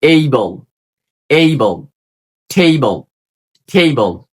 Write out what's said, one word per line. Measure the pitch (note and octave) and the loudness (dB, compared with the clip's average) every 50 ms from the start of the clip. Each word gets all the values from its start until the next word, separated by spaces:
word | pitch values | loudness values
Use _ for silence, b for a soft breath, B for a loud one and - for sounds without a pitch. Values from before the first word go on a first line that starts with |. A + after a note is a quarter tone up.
able, | - D3+ E3 D#3+ D#3 D3 C3+ B2+ G#2+ F#2 E2+ - - _ _ _ _ _ _ _ _ _ _ _ _ _ | 2 4 2 2 2 2 0 -2 -2 -4 -8 -12 -18 _ _ _ _ _ _ _ _ _ _ _ _ _
able, | C#3 D#3 E3 D#3+ D#3+ D3 A#2+ G#2+ F#2 E2 - - _ _ _ _ _ _ _ _ _ _ _ _ | 0 2 2 2 0 0 -2 -2 -2 -4 -10 -20 _ _ _ _ _ _ _ _ _ _ _ _
table, | - - F3+ E3+ D#3+ D#3 C#3 A2 F#2+ D#2 - _ _ _ _ _ _ _ _ _ _ _ _ _ | -2 0 2 2 2 2 0 -2 -4 -4 -8 _ _ _ _ _ _ _ _ _ _ _ _ _
table। | - G3+ F3 E3 D3+ C3+ A2 G2 F2 - - _ | -2 0 0 0 0 0 -2 -4 -4 -8 -14 _